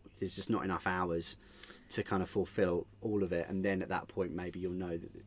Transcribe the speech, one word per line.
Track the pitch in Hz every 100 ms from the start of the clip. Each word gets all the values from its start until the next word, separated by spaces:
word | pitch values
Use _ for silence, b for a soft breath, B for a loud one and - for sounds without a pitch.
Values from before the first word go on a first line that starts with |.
| - -
there's | 95 -
just | 95
not | 107
enough | 92 87 95
hours | 90 87 85 - - B B B B B
to | -
kind | - 95
of | 90
fulfill | 104 87 - 92 87 - -
all | 113 104
of | 92
it, | 87 -
and | 95
then | 98 95
at | 90
that | 92 -
point | - 90
maybe | 85 90 87
you'll | 90
know | 90 87 85
that | - -